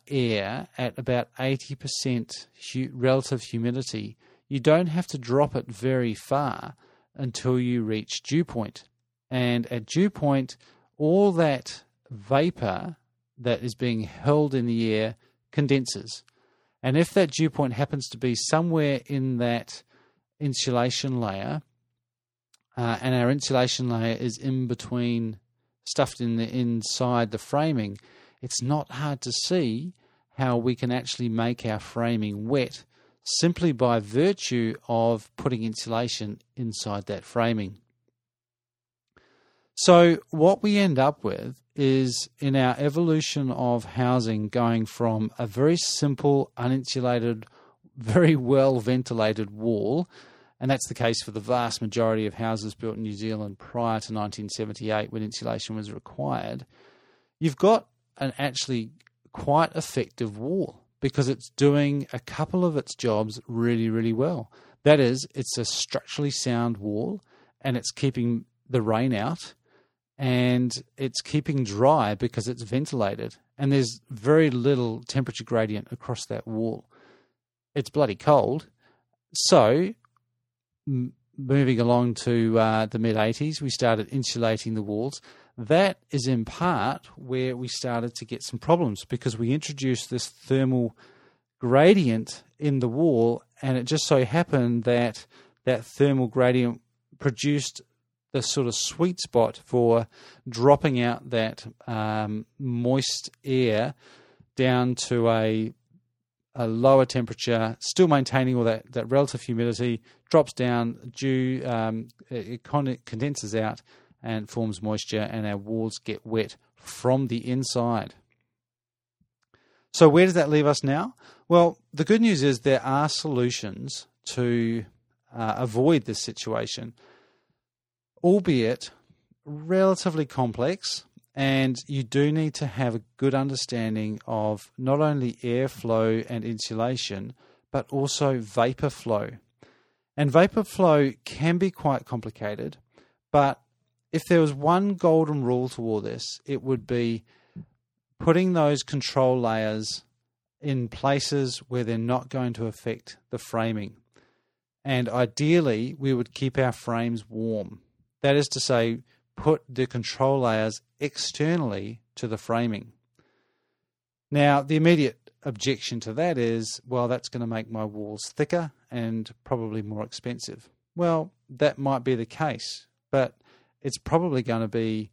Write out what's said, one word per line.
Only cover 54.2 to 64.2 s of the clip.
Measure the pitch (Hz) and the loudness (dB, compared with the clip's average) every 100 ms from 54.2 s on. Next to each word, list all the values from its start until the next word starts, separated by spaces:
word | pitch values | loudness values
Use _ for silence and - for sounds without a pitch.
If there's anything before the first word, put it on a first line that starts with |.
| 104 - 104 | -6 -8 -10
seventy-eight, | - 107 107 110 107 107 | -8 -8 -8 -2 -2 -2
when | 113 | -6
insulation | 107 - 117 113 - 110 | -8 -8 -6 -6 -6 -10
was | 104 | -10
required, | 107 - - 139 127 - 65 - _ _ _ _ _ _ - | -12 -14 -8 -6 -4 -6 -12 -14 _ _ _ _ _ _ -4
you've | 160 139 | -4 2
got | 190 220 - _ _ - | 4 4 0 _ _ -8
an | 135 - | -8 -4
actually | 143 127 - 123 110 - _ _ _ | -6 -4 -4 -4 -6 -12 _ _ _
quite | - - 147 165 | -8 0 2 2
effective | 165 - - - - 113 104 | -2 -6 -4 -4 -4 -6 -6
wall, | 127 190 160 - _ _ | -6 -4 -4 -8 _ _
because | 135 - 131 | -4 0 0
it's | 135 - | -2 -6
doing | - 143 143 143 143 135 | 2 4 6 2 0 -4
a | 127 | -10
couple | - - 156 185 180 | -8 -6 -2 0 0
of | 147 | 0
its | - | -6
jobs | - 123 107 110 113 - | -4 0 0 0 -6 -8
really, | 117 117 117 113 | -2 2 2 0
really | 113 113 | 0 0
well. | 110 | 0